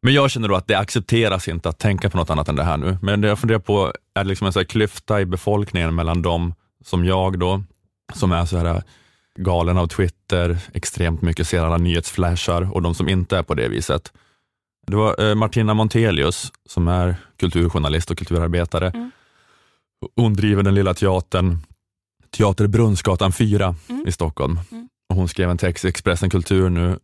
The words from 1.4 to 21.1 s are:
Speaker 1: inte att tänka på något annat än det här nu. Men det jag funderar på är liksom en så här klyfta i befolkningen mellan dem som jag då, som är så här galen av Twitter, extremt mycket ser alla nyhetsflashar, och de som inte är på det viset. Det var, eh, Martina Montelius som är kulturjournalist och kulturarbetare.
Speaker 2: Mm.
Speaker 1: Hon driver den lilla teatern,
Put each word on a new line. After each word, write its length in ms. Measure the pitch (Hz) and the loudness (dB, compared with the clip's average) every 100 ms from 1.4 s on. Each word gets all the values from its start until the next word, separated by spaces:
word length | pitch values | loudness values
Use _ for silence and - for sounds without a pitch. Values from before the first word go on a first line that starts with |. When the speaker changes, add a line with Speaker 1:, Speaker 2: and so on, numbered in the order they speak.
| - | -4
Speaker 1:
inte 220 | 85 85 | -4 -6
att 100 | 76 | -2
tänka 300 | 107 95 101 | 0 0 0
på 80 | 92 | -2
något 120 | 80 | -2
annat 200 | 78 73 | -2 -2
än 60 | 73 | 0
det 80 | |
här 140 | 82 76 | 0 0
nu. 200 | 73 92 | -2 -2
Men 200 | 98 104 | -2 0
det 60 | 104 | 0
jag 120 | 104 | 0
funderar 200 | 113 113 | 0 0
på 340 | - 104 87 - _ - | 2 0 0 -4 _ -4
är 80 | |
liksom 240 | 98 95 98 | -2 -2 0
en 60 | |
så 60 | 92 | 0
här 40 | 90 | 0
klyfta 560 | 110 107 - - 104 | 0 0 -2 -4 -2
i 40 | 92 | 0
befolkningen 720 | 92 - 104 101 90 82 82 | -4 -2 -2 0 -2 0 0
mellan 260 | 82 85 | 0 0
dem 320 | 85 85 85 85 _ _ - | 0 0 -2 -6 _ _ -4
som 200 | 90 87 | 0 2
jag 340 | 92 95 92 | 2 0 0
då, 240 | 90 98 101 _ _ _ _ | -2 -2 -6 _ _ _ _
som 180 | - 95 | -4 0
är 140 | 85 85 | 0 0
så 120 | 87 | 0
här 260 | 85 85 - _ _ _ _ - | 0 -2 -6 _ _ _ _ -6
galen 380 | 92 87 85 90 | 0 0 2 2
av 100 | 85 | 0
Twitter, 680 | - 90 - _ 90 87 87 - | 0 -2 -2 _ 0 0 -2 -6
extremt 480 | - - - 85 80 | -10 -8 -2 -2 0
mycket 260 | 85 82 82 | -2 -2 -2
ser 160 | 90 | 0
alla 140 | 82 85 | 0 2
nyhetsflashar, 960 | 85 82 - - 87 87 - 85 92 | 2 0 -4 -2 0 0 0 -2 -2
och 80 | 98 | -2
de 140 | 85 85 | -2 -2
som 140 | 82 | 0
inte 280 | 95 90 95 | 0 0 -2
är 60 | |
på 100 | 82 - | -2 -2
det 120 | 58 | -2
viset. 460 | 53 - 69 - _ _ _ _ _ _ _ - | -4 -2 -4 -4 _ _ _ _ _ _ _ -4
Det 80 | 101 | 0
var, 260 | 107 - 107 | 2 2 2
eh, 60 | 107 | 2
Martina 380 | 110 - 107 | 2 2 2
Montelius 760 | 107 110 117 113 82 71 - - _ _ | 2 2 2 2 2 0 -2 -8 _ _
som 180 | - 85 | -2 2
är 280 | 90 90 87 - _ | 2 0 -2 -8 _
kulturjournalist 760 | 92 87 85 82 73 78 82 | -2 2 0 2 0 0 -2
och 60 | 87 | -6
kulturarbetare. 720 | 90 87 82 85 85 82 90 | -2 -2 0 0 -2 -2 -2
Speaker 2:
Mm. 220 | 143 247 - _ _ _ _ _ _ _ _ - - | -4 -10 -14 _ _ _ _ _ _ _ _ -10 0
Speaker 1:
Hon 180 | 117 | 2
driver 300 | 101 104 98 | 2 2 4
den 120 | 98 98 | 4 4
lilla 180 | 95 | 2
teatern, 680 | 90 98 | 2 0